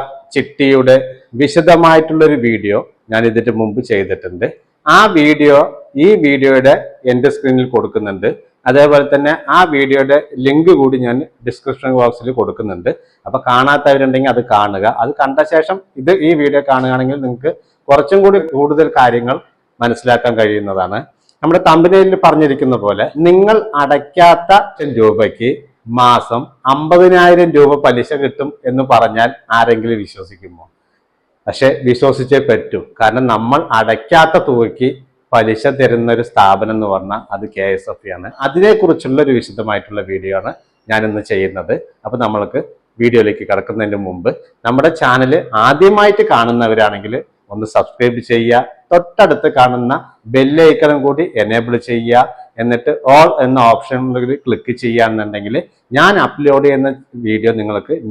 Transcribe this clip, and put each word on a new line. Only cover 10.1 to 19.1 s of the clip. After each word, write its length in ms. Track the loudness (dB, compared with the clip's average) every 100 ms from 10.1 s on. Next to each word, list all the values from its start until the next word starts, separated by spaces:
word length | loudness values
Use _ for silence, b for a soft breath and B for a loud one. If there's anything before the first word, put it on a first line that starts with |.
| 0 -2 -4 0
ലിങ്ക് 260 | 2 4 4
കൂടി 180 | 2 0
ഞാൻ 200 | -2 -4 -6 _ -12
ഡിസ്ക്രിപ്ഷൻ 440 | -10 -10 -8 -2 0
ബോക്സിൽ 340 | 0 0 -6
കൊടുക്കുന്നുണ്ട്. 580 | -4 -4 -6 -10 -8 -6 -8 b b -10
അപ്പൊ 140 | -8 -2
കാണാത്തവരുണ്ടെങ്കിൽ 840 | 0 2 2 2 2 2 0 0 -2
അത് 60 | 0
കാണുക. 320 | 0 0 -2 -2 -2
അത് 100 | -4 -2
കണ്ട 180 | -2 0 0
ശേഷം 260 | 0 -2 -6 -10 -6
ഇത് 100 | -2 0 2
ഈ 20 | 0
വീഡിയോ 200 | 0 0 0
കാണുകയാണെങ്കിൽ 500 | 0 0 -2 -2 -4 -6
നിങ്ങൾക്ക് 260 | -6 -6 -8 _ _ 0
കുറച്ചും 320 | 0 2 2 4
കൂടി 140 | 2 0
കൂടുതൽ 360 | -2 0 0 0 2
കാര്യങ്ങൾ 400 | 2